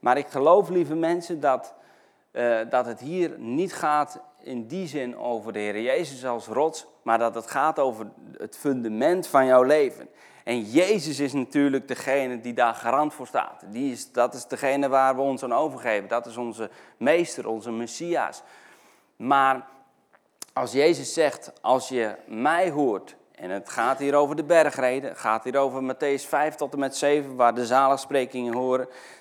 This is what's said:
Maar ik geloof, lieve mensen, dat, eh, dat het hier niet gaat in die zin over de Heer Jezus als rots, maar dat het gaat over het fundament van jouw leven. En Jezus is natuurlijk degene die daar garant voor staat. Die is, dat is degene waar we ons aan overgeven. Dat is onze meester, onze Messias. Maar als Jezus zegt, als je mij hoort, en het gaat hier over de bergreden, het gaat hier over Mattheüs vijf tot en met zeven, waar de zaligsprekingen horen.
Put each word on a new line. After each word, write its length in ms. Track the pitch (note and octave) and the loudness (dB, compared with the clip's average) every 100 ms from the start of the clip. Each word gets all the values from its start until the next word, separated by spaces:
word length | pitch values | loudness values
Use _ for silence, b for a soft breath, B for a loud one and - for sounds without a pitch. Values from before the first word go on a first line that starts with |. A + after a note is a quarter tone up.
Maar 180 | A2 C3 | 2 0
ik 80 | C3+ | 0
geloof, 420 | C#3+ C#3+ F#3 F3 | 0 6 6 4
lieve 260 | F3+ D#3 | 0 -2
mensen, 460 | D#3+ E3 F3 E3+ E3+ | -2 0 -2 -4 -4
dat, 340 | C#3+ B2+ - - b b b b b | 0 -2 -4 -20 b b b b b
eh, 280 | B2 A#2+ A2+ A#2 | -4 0 0 0
dat 160 | B2+ A#2+ | -2 -2
het 140 | A2+ | -8
hier 380 | C3 F3+ E3+ - | -8 -2 -2 -4
niet 360 | A2+ C3 F#3 | -6 -2 -4
gaat 460 | - D#3+ D3+ C#3+ - - _ | -2 0 0 0 -6 -20 _
in 260 | - B2+ A2+ | -12 -10 -8
die 200 | E3+ F3+ | -8 -8
zin 320 | C#3+ B2 A#2 | -6 -8 -8
over 340 | A#2+ A#2 G#2+ | -6 -6 -6
de 60 | G#2 | -6
Heer 220 | G#2 G#2 | -4 -4
Jezus 440 | A#2+ C3 D#3+ C3+ | 0 0 -2 -6
als 220 | B2+ A#2+ G#2+ | -6 -6 -4
rots, 400 | A2+ D#3 D#3+ - _ | 0 0 -2 -16 _
maar 160 | - A2+ | 0 2
dat 160 | A#2 | 2
het 120 | A#2 A2+ | -2 -6
gaat 320 | C#3+ D3+ B2+ | 0 0 2
over 280 | C3+ A2 G#2+ - - - | 0 0 -12 -16 -20 -14
het 180 | - - | -14 -6
fundament 680 | D3 C3 A#2 G#2+ C#3 F3+ E3+ | -2 -2 -2 0 2 0 2
van 200 | C#3+ C3 | 2 8
jouw 160 | B2+ | 8
leven. 460 | B2+ D3+ C#3 - - B B B | 8 6 4 -2 -20 B B B
En 180 | - A#2+ | -6 -4
Jezus 580 | G#2+ B2+ F#3 G#3 D3+ C#3 | 2 2 4 2 0 -4
is 120 | C#3+ | -2
natuurlijk 560 | C#3+ B2 D3 C#3+ C3+ C3+ | -2 -2 2 2 2 -2
degene 520 | B2+ - C3+ C3 B2 | -6 0 0 0 -6
die 140 | A#2+ | -8
daar 200 | A#2+ A#2+ | 2 2
garant 400 | A2+ A#2 C3 D3+ | 2 0 2 0
voor 120 | - B2+ | -2 -6
staat. 380 | - - - F#2 | -4 -4 -8 -14
Die 260 | G#2+ C#3 | -6 -4
is, 200 | A#2 - | -6 -8
dat 220 | - B2 | 0 0
is 120 | B2+ - | 0 -10
degene 420 | - C#3 C#3 C#3 | -4 0 0 2
waar 280 | C3+ C3 C3 | 4 4 2
we 40 | |
ons 220 | C#3 B2+ | 0 -2
aan 120 | B2+ | -2
overgeven. 540 | A#2+ D#3 C3 B2 G#2 G2 | 0 0 -4 -2 -2 0
Dat 180 | A#2+ A#2+ | -4 -4
is 100 | A2+ | -8
onze 340 | A#2+ A2 G#2+ B B B | -8 -8 -10 B B B
meester, 520 | B2 E3 E3+ - A2+ | 2 2 2 -4 -6
onze 220 | A2+ A2 | -6 -6
Messias. 720 | A2+ A#2 - E3+ E3 G2 - - b b b b b b _ | -8 -8 -8 -4 -2 -4 -8 -20 b b b b b b _
Maar 500 | B2 C#3 C3+ C3 - - _ _ _ _ _ _ - | 2 4 4 2 -4 -20 _ _ _ _ _ _ -10
als 200 | - B2 | -6 -4
Jezus 400 | B2 D#3 E3+ E3+ | 2 4 4 -2
zegt, 400 | - D3+ C#3 - - | 0 0 -2 -16 -8
als 280 | - B2+ B2+ | 0 0 0
je 280 | B2+ A2 G2 - | -4 -4 -6 -12
mij 440 | A2 C3+ E3+ F#3 | -4 0 2 0
hoort, 460 | D3 C#3 G2 - - _ _ | 0 0 0 -6 -20 _ _
en 120 | F2+ | -10
het 180 | G2 - | -10 -8
gaat 300 | - A#2 C3+ | -2 -2 0
hier 160 | C#3+ | 0
over 220 | D3 C#3+ D3+ | 2 2 -2
de 80 | |
bergreden, 640 | D3 E3+ D3 - B2+ C3 C3+ | 4 6 6 2 -2 -2 -6
het 80 | - | -6
gaat 260 | - A2 | -2 -2
hier 140 | B2+ C3 | 0 0
over 240 | C#3 B2+ | 0 -2
Mattheüs 460 | C3 C3 D3 C#3 - | -6 -4 -2 -2 -2
vijf 260 | D3 D3+ | 0 0
tot 180 | D3+ C#3+ | -2 -6
en 60 | C#3+ | -4
met 180 | C3+ C3+ | -4 0
zeven, 400 | C#3+ D3 C#3 B2+ | 2 2 0 2
waar 180 | A#2+ | 2
de 120 | A#2 A#2+ | 4 2
zaligsprekingen 880 | B2+ C3+ C#3 - C#3 B2+ C3 A#2+ | 4 4 2 0 0 0 -4 -4
horen. 340 | A#2+ B2+ B2+ B2+ B B B | -2 0 0 -2 B B B